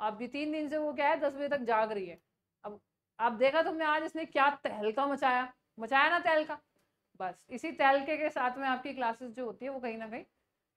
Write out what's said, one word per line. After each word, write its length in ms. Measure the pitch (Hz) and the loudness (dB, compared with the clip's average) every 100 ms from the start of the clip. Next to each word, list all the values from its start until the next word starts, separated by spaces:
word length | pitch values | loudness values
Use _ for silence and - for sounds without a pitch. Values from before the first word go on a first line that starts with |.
अब 200 | 214 202 | -6 -4
ये 60 | 247 | -6
तीन 220 | 285 302 | -4 -4
दिन 180 | 311 302 | -2 -2
से 80 | 302 | -2
वो 160 | 302 | -2
क्या 160 | 269 285 | 0 2
है, 100 | 311 | 2
दस 160 | 285 269 | 0 -2
बजे 120 | 285 | -2
तक 120 | 285 | -2
जाग 280 | 233 220 220 | 2 2 2
रही 140 | 208 180 | -2 -8
है। 140 | 165 _ _ _ _ 208 | -12 _ _ _ _ -16
अब 140 | 208 _ _ _ - | -16 _ _ _ -2
आप 120 | 233 | 0
देखा 280 | 220 262 311 | 4 4 4
तुमने 240 | 320 320 311 | 2 0 0
आज 180 | 302 | 0
इसने 220 | 311 311 330 | -2 -6 -4
क्या 220 | 294 277 285 | 2 4 2
तहलका 420 | 262 214 214 220 285 | -4 -4 -2 0 0
मचाया, 440 | 277 269 247 254 - _ - | 2 2 2 -2 -8 _ -12
मचाया 300 | 220 269 302 | 0 4 4
ना 100 | 349 | 4
तहलका? 380 | 339 311 311 294 _ _ _ _ _ - | 4 2 2 -6 _ _ _ _ _ -10
बस 220 | 185 175 - | -10 -10 -12
इसी 200 | 247 320 | -10 -6
तहलके 440 | 269 269 277 277 302 | 2 4 4 2 -2
के 120 | 302 | -2
साथ 260 | 302 247 269 | 0 -2 -2
में 100 | 269 | -2
आपकी 260 | 247 277 | -2 -4
क्लासेज 380 | 254 240 233 254 | -4 -4 -4 -8
जो 140 | 220 240 | -8 -8
होती 200 | 196 254 | -8 -8
है 60 | |
वो 80 | 269 | -8
कहीं 180 | 240 220 | -8 -8
ना 100 | 220 | -10
कहीं 140 | 240 381 _ _ _ _ | -12 -14 _ _ _ _